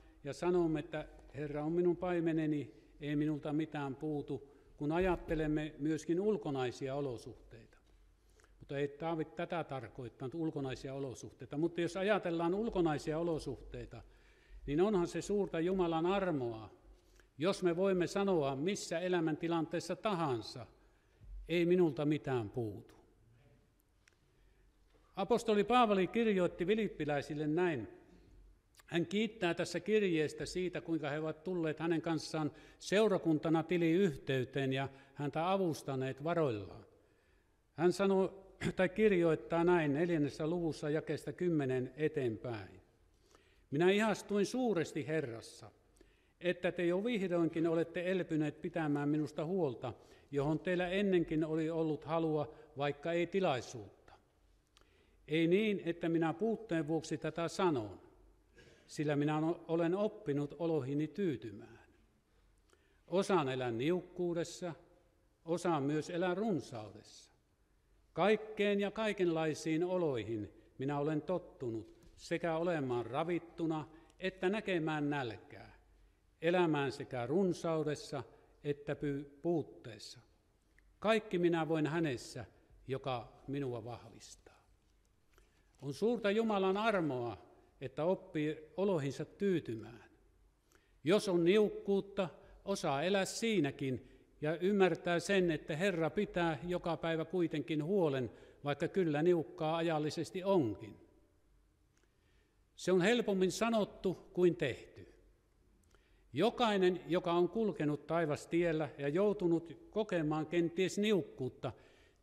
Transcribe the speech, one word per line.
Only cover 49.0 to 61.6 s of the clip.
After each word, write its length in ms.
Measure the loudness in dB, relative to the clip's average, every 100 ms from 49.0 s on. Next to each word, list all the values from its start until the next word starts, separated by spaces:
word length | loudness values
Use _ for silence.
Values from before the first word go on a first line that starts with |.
| 2
minusta 360 | 2 0 -2
huolta, 480 | -2 0 0 -2 -8 -10 -16 -20 -6
johon 280 | 0 2 0
teillä 300 | 0 0 0
ennenkin 560 | 0 2 2 2 0
oli 260 | 0 0 0
ollut 340 | 0 0 -2
halua, 500 | -2 0 2 0 -2 -8 -14 -4
vaikka 360 | -2 -2 -2
ei 140 | 0 0
tilaisuutta. 880 | 2 2 0 -4 -12 -14 -18 -20 -20 _ _ _ _ _ _ _ _ _ _ -2
Ei 180 | 2 4
niin, 360 | 4 4 0
että 240 | -4 -4 0
minä 260 | 2 0
puutteen 540 | 0 -2 -2 -2 -2 0
vuoksi 300 | -2 -2 -6
tätä 300 | -4 -4 -6
sanon, 520 | 0 2 2 -4 -12 -20 -20 -20 _ _ -20 -20 -20 -12
sillä 300 | -6 -2 0
minä 220 | 2 2 0 -2 -2
olen 260 | 0 2
oppinut 600 | 2 0 -2 -2 -2 -2 -4
olohini 500 | -2 0 0 -2 -2
tyytymään. 680 | -2 -2 -2 -8 -12